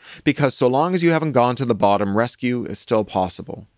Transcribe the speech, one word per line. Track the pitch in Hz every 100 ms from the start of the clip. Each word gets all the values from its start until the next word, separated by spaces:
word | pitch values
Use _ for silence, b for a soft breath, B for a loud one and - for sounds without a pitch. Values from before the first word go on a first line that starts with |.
| B B -
because | 135 143
so | - 127
long | 131 170 185
as |
you | 170
haven't | 160 156
gone | 127 120 123
to | 127
the | 101
bottom, | 101 101 101 101
rescue | 120 - 123 123 113
is | 104
still | - 110 104
possible. | 101 92 - - - -